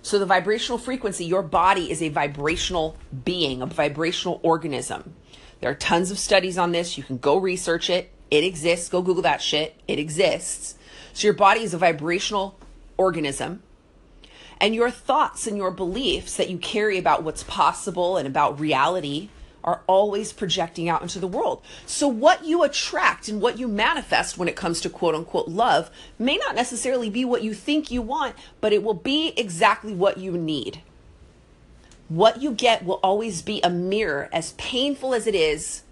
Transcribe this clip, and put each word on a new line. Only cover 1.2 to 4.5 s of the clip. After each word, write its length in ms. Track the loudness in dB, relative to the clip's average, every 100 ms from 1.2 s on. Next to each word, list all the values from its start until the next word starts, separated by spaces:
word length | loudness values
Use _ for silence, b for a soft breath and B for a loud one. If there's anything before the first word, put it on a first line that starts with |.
your 180 | -2 -2
body 480 | 2 4 4 4 0
is 120 | -4
a 60 | -2
vibrational 880 | -2 -2 -2 -4 -2 -2 -2 -4 -6 -14 -6
being, 360 | -4 -2 -2 -2
a 40 | -6
vibrational 720 | -2 -2 0 -2 -2 -4 -2
organism. 720 | 2